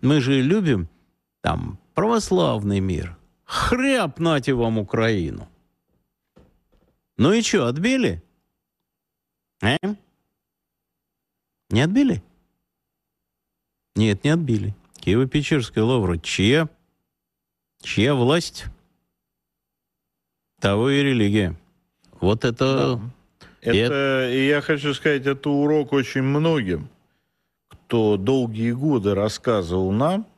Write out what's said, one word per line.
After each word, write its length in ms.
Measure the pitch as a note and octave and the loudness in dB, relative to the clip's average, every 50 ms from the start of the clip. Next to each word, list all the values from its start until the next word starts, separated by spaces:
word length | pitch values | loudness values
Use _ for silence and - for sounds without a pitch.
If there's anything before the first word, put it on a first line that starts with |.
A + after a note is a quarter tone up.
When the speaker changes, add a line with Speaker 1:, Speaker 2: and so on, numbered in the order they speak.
Speaker 1:
Мы 200 | - C3 D3+ D3+ | 2 4 2 2
же 200 | B2 B2+ C#3 C3+ | 2 2 2 2
любим, 480 | B2+ C#3+ F#3 A3 G3 D#3+ B2 F#2+ E2+ - _ _ _ _ _ _ _ _ _ _ | 2 2 2 2 2 0 0 0 -2 -6 _ _ _ _ _ _ _ _ _ _
там, 360 | - D#2+ D#2+ E2 E2 D#2+ - - _ _ _ | -6 -4 -4 -4 -6 -10 -12 -14 _ _ _
православный 840 | - F#3 A3 A#3 A3 G#3 - F#3+ F3+ E3+ C#3+ A#2 A2 G#2 G2+ G2+ G2 | -2 0 0 0 0 0 0 0 2 2 0 0 -2 -2 -2 -2 -2
мир. 360 | F#2+ F#2+ F2+ D2+ D#2+ F2 E2+ - _ _ _ _ _ | -2 -2 -4 -4 -6 -10 -14 -18 _ _ _ _ _
Хряб, 760 | - - - - - A#3+ B3 C4 C#4 C4+ B3 G3 D#3 - - | -8 -6 -4 0 0 0 0 2 0 2 0 -2 -4 -4 -2
нате 360 | E3 E3 D#3+ C#3+ A#2+ - C3 | 0 0 0 0 0 -2 -2
вам 240 | A#2+ A#2 A2+ A2+ A2 | 0 0 0 0 -2
Украину. 680 | G2+ - - A2+ A2 A2+ A2 G2 E2+ D2+ - - D#2+ - _ _ _ _ _ _ _ _ _ _ _ _ _ _ _ _ _ - - _ _ _ _ _ _ _ _ _ _ _ _ _ _ - | -4 -2 -2 0 0 0 0 -2 -2 -6 -8 -10 -14 -18 _ _ _ _ _ _ _ _ _ _ _ _ _ _ _ _ _ -20 -20 _ _ _ _ _ _ _ _ _ _ _ _ _ _ 0
Ну 140 | A2+ D3+ | 2 4
и 100 | G#3 A#3 | 4 2
че, 240 | A3 - - G3 C3 | 2 2 0 0 0
отбили? 560 | A#2+ B2 D3+ F3+ B3 C4 C4 A#3+ - E2+ D#2+ - _ _ _ _ _ _ _ _ _ _ _ _ _ _ _ _ _ _ _ _ _ _ _ _ _ _ _ | 0 -2 0 0 0 0 2 0 -2 -2 -6 -12 _ _ _ _ _ _ _ _ _ _ _ _ _ _ _ _ _ _ _ _ _ _ _ _ _ _ _
Э? 160 | - G2+ - - - G3 G#3 - _ _ _ _ _ _ _ _ _ _ _ _ _ _ _ _ _ _ _ _ _ _ _ _ _ _ _ _ _ _ _ _ _ _ | -2 -2 0 0 -2 -4 -6 -6 _ _ _ _ _ _ _ _ _ _ _ _ _ _ _ _ _ _ _ _ _ _ _ _ _ _ _ _ _ _ _ _ _ _
Не 120 | - - | 0 0
отбили? 400 | D#3 E3 G3 C4 C#4+ B3+ F#3 G2+ - _ _ _ _ _ _ _ _ _ _ _ _ _ _ _ _ _ _ _ _ _ _ _ _ _ _ _ _ _ _ _ _ _ _ | 2 2 2 2 2 2 0 -2 -6 _ _ _ _ _ _ _ _ _ _ _ _ _ _ _ _ _ _ _ _ _ _ _ _ _ _ _ _ _ _ _ _ _ _
Нет, 280 | - A2 A2 G2+ F#2 - | 0 2 2 0 0 0
не 60 | C#3+ | 0
отбили. 440 | D#3 E3+ E3 C3 A2+ G#2 G2 G2+ G#2 - _ _ _ - | 0 2 2 0 -2 -2 -2 -4 -8 -10 _ _ _ -8
Киево-Печерская 840 | - - F#2+ A2+ C3+ B2+ - D3+ C#3+ - D#3 C#3+ A#2 - - A2 | -2 0 2 2 2 0 0 -2 0 0 0 -2 -2 -2 -2 0
лавра 340 | G#2+ A#2 C3 B2 G2+ F2+ F2 E2 | 0 2 2 0 0 0 -2 -4
чья? 500 | - - - - F#2+ A2+ C3 D#3+ D#3+ D#3 _ _ _ _ _ _ _ _ _ _ _ _ _ _ _ _ _ _ _ _ _ _ | -4 -6 -2 0 2 4 4 4 2 0 _ _ _ _ _ _ _ _ _ _ _ _ _ _ _ _ _ _ _ _ _ _
Чья 320 | - - - - - C3+ D3 | -12 -6 -2 0 2 2 2
власть? 500 | C3 A#2+ B2 D3+ F3 - - - - - - - _ _ _ _ _ _ _ _ _ _ _ _ _ _ _ _ _ _ _ _ _ _ _ _ _ _ _ _ _ _ _ _ _ _ _ _ _ | 2 2 2 2 0 0 -4 -12 -12 -14 -14 -16 _ _ _ _ _ _ _ _ _ _ _ _ _ _ _ _ _ _ _ _ _ _ _ _ _ _ _ _ _ _ _ _ _ _ _ _ _
Того 300 | - G2 G2+ G#2 A#2 C3+ | -2 0 0 2 2 2
и 120 | C#3 C#3+ | 2 2
религия. 540 | C#3+ C#3 C3 A#2+ G#2 G2+ G2+ G#2+ G2 F2 E2+ - _ _ _ _ _ _ _ _ _ _ _ - | 2 2 2 2 2 2 2 2 0 0 -4 -8 _ _ _ _ _ _ _ _ _ _ _ -2
Вот 240 | - F#2 G#2+ A3 - | 0 0 0 0 -2
это 520 | B2+ A#2 - C3+ C3+ C3+ - - C3+ B2+ | -4 -2 0 0 0 2 0 0 0 -2
Speaker 2:
Да. 40 | A#2 G2 B2 - _ _ _ _ _ - - _ _ | -4 -6 -12 -14 _ _ _ _ _ -20 -20 _ _
Speaker 1:
и 140 | - A#2 A#2 | -2 0 0
Speaker 2:
Это, 180 | G#2 A2+ A#2+ D3 C#3 C#3 C#3 C3+ C3 C3 B2 | 2 2 0 0 0 0 0 0 0 0 0
Speaker 1:
эт- 60 | B2 | 0
Speaker 2:
и 120 | C3+ C3+ C#3 | 0 2 2
я 120 | D3 D3 | 2 0
хочу 320 | C#3+ - D#3 C#3+ C#3 D3 C3+ | 0 -2 -4 -2 0 -4 -4
сказать, 320 | - - D#3 D3 C#3 C3 | 0 0 0 0 2 0
это 240 | C#3+ C#3 C3+ - D3 | -2 -2 -2 -2 -2
урок 420 | C#3+ C#3+ D3 D3 D3+ D3+ C#3+ - | 0 2 2 2 2 0 0 2
очень 300 | C#3+ C#3 C3 - - C3+ | 0 0 0 0 -2 -2
многим, 680 | C3 C3+ C#3 D3 D#3 E3 E3 D3 A2+ F#2 F2 D#2 D2+ - _ _ _ _ _ _ _ _ _ _ _ _ _ _ _ _ | 0 0 0 2 2 2 0 0 0 -2 -4 -6 -6 -12 _ _ _ _ _ _ _ _ _ _ _ _ _ _ _ _
кто 480 | - _ _ _ - A#2 A2 G#2+ G#2 | -20 _ _ _ 0 2 2 2 2
долгие 560 | G2 F#2+ A#2 C3+ C3+ B2 A2+ A2 A2 A2+ A#2+ | 0 0 0 0 0 0 -2 -4 -4 -4 -4
годы 420 | A#2+ B2+ C#3 D#3 C#3+ A#2+ F#2+ G2+ G2+ | -2 -2 0 0 0 2 0 0 0
рассказывал 800 | G2 G#2 A2 - - - B2+ A#2 G#2 F2+ E2 F2+ F#2 F#2+ F#2 | 0 0 -2 -4 -4 -2 0 0 0 0 -2 -2 -2 0 0
нам 340 | G2 A2 C3+ D#3+ F#3 G3+ A3 - _ | 0 0 0 0 -2 -2 -6 -10 _